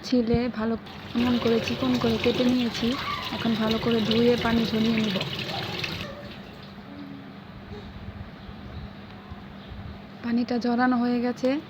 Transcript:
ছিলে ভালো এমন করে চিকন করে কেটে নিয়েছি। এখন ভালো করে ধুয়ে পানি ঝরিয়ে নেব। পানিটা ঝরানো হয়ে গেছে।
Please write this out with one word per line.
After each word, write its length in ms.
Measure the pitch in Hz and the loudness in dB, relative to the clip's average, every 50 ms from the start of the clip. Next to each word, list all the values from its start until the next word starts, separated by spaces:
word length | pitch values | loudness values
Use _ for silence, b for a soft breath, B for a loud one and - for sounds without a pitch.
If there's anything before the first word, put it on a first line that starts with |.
| - | 0
ছিলে 320 | - - 247 233 226 233 233 240 247 - 220 | 4 2 4 4 4 4 4 4 0 -2 0
ভালো 160 | 220 226 226 220 - - - - - - - | 0 0 -2 -2 -4 -12 -14 -12 -12 -4 -2
এমন 200 | 233 240 247 247 233 | 0 2 4 2 4
করে 140 | - 233 233 226 - | 4 4 4 4 2
চিকন 260 | - 233 - 269 254 254 240 | 0 -2 0 2 2 2 4
করে 140 | 247 233 226 220 - | 4 2 2 4 4
কেটে 200 | 240 226 - 247 247 | 2 2 4 4 4
নিয়েছি। 360 | 247 254 247 233 - - 226 233 262 294 - - - - - - - | 4 4 2 2 0 0 0 0 0 0 -2 -4 -4 -4 -4 -6 -6
এখন 160 | 214 - 226 226 208 | 0 2 2 2 4
ভালো 140 | 220 220 220 220 - | 2 2 2 2 2
করে 140 | 240 233 226 214 220 | 2 2 2 2 2
ধুয়ে 260 | 220 226 240 240 240 233 - | 4 6 6 6 6 6 4
পানি 180 | 226 226 233 226 - | 4 4 4 4 2
ঝরিয়ে 280 | - 220 220 226 226 220 220 | 2 2 4 4 4 4 2
নেব। 120 | 214 185 190 - - - - - - - - - - - - - - - - - - - - - - - - - - - - - - - - - - - 285 285 - - - - - - - - - - - - - 104 104 - - - - - - - - - - - - - - - - - - - - - - - - - - - - - - - - - - - - - - - - - - - - - - - - - | 2 0 0 -2 -2 -4 -4 -4 -4 -4 -4 -4 -4 -4 -4 -4 -4 -4 -6 -6 -8 -10 -10 -12 -12 -12 -12 -14 -14 -14 -14 -14 -14 -14 -14 -14 -14 -12 -12 -12 -12 -12 -12 -14 -14 -14 -14 -14 -14 -14 -14 -14 -12 -12 -12 -12 -12 -12 -12 -12 -12 -10 -12 -12 -12 -12 -14 -14 -14 -14 -12 -12 -12 -10 -10 -10 -10 -12 -14 -14 -14 -14 -16 -14 -14 -14 -14 -14 -14 -14 -14 -14 -12 -12 -10 -10 -12 -12 -12 -14 -14 -14 -8 -2
পানিটা 320 | 240 233 240 247 - 247 240 214 | 0 2 2 2 2 0 0 2
ঝরানো 320 | 240 240 233 254 254 254 233 | 2 4 4 4 4 4 4
হয়ে 160 | 240 240 240 240 233 | 4 2 2 2 2
গেছে। 260 | 247 240 - - 254 269 311 - - | 0 0 2 2 2 2 2 -2 -6